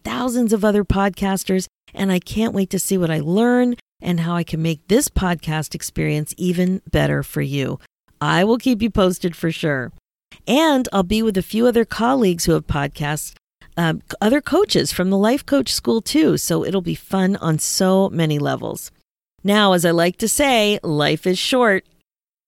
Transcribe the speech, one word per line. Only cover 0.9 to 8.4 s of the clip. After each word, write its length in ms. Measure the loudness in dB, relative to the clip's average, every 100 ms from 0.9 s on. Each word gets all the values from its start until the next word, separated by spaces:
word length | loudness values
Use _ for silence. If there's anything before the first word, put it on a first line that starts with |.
| 2 0 0 -2 -2 -2 -2 -4 _ _
and 180 | -4 0
I 80 | 0
can't 360 | -2 -2 -2
wait 160 | -2 -2
to 80 | -2
see 180 | -2 0
what 140 | 0
I 100 | -2
learn 560 | 0 0 2 2 2 -2 -10 _
and 200 | -4 -2
how 140 | 0
I 100 | -2
can 180 | -4 -2
make 260 | -2 -4 0
this 200 | 2 2
podcast 680 | -2 -2 -2 -4 -4 -4
experience 600 | -8 -10 -4 -2 -2 -4 -4
even 420 | -2 0 0 -2 -2
better 320 | 0 0 -2
for 200 | -4 -6
you. 360 | -4 -4 -4 -6 -12 _ _ -6
I 260 | 0 2